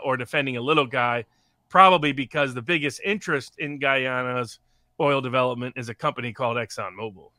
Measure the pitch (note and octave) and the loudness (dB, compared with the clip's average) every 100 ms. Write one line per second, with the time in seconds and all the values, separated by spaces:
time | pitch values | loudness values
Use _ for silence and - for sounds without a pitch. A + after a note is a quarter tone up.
0 | C#3 B2+ A#2+ D#3 C#3 B2 B2 D#3+ C3 B2+ | 0 -2 -2 -2 -2 -2 0 2 2 0
1 | A#2+ A#2+ A2+ _ _ _ _ F3+ F#3+ F3+ | 0 0 -6 _ _ _ _ 6 8 8
2 | D3 C3+ C3 D3+ C#3 B2 A#2 E3+ C#3+ - | 4 -2 -4 -2 -2 -2 -2 -2 -2 -4
3 | G3 G#3 - D3 - - D3+ C#3+ C#3 C3+ | -4 -4 -2 -4 -4 -10 -8 -2 0 2
4 | C3 B2+ B2+ B2 A#2+ - _ _ _ - | 0 -2 -2 -4 -6 -10 _ _ _ -2
5 | D3 C#3 B2+ B2+ B2+ A#2+ B2 B2+ A#2 A2+ | 2 2 0 2 2 0 -6 -8 -10 -6
6 | D#3 C3 B2 G#2+ B2 A#2 A2 - G2+ F#2 | -4 -4 -6 -4 -2 -2 -4 -8 -10 -8
7 | A2 F#2 C#2+ | -10 -10 -20